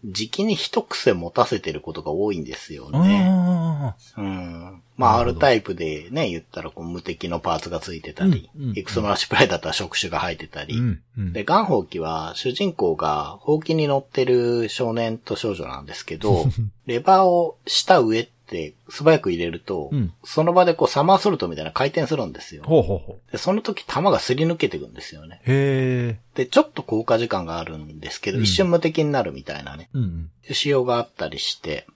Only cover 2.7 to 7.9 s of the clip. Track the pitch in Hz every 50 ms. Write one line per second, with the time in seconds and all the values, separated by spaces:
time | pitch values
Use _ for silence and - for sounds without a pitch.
2.7 | 82 69 65 71 - 139 170 190 202 202 185 185 190 185 180 180 180 175 165 165
3.7 | 160 147 143 127 98 _ - - _ - 101 98 95 92 90 87 85 85 85 90
4.7 | 92 87 _ _ _ - 131 117 110 117 120 - 87 80 160 139 123 110 101 -
5.7 | 95 82 85 80 78 76 78 87 117 151 165 107 87 82 80 _ - - 85 85
6.7 | - - 85 85 87 87 - - 85 - - 87 87 85 - 90 85 82 - -
7.7 | 85 82 - -